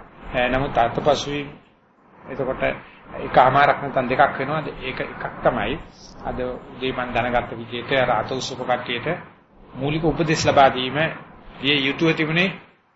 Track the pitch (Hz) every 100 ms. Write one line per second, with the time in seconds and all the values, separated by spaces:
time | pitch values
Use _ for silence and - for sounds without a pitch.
0 | - - - 131 123 131 139 117 117 -
1 | 151 131 - 143 143 - _ _ _ _
2 | _ - - 135 127 131 135 127 - -
3 | - - 139 - 127 135 143 - 139 131
4 | 123 131 139 - 135 156 143 - 131 127
5 | 143 - - - 160 123 104 156 - -
6 | - - 131 123 127 123 - - 131 127
7 | 123 120 123 120 117 117 117 120 120 135
8 | 123 110 110 131 - 127 123 123 - 120
9 | 143 180 - - _ - - 123 139 156
10 | 160 139 160 156 151 139 135 127 127 139
11 | 160 - - - - - 135 147 135 139
12 | 165 156 156 165 190 165 - _ _